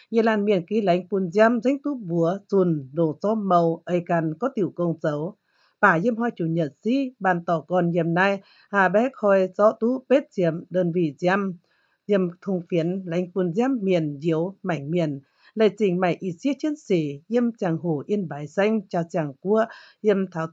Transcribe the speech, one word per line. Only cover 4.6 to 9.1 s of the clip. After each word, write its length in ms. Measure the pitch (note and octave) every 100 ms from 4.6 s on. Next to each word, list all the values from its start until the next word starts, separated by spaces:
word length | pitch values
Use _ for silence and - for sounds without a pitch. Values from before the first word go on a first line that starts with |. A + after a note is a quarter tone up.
| D#3+
công 200 | - F3 D#3+
dấu. 320 | D#3+ D3 E3+ - _ _ _ -
Bà 200 | G3 E3
diệm 160 | A3 A3
hoa 140 | A#3+ A3+
chủ 100 | E3
nhật 260 | E3 D3 -
sĩ, 280 | G#3+ C4+ C4 -
ban 240 | F#3+ F3
tỏ 160 | E3+ E3
con 320 | - F3+ E3+
diệm 220 | E3+ E3
nai, 260 | E3+ G3 G3 - _ -
hà 180 | G3+ F#3
bé 200 | G3 C4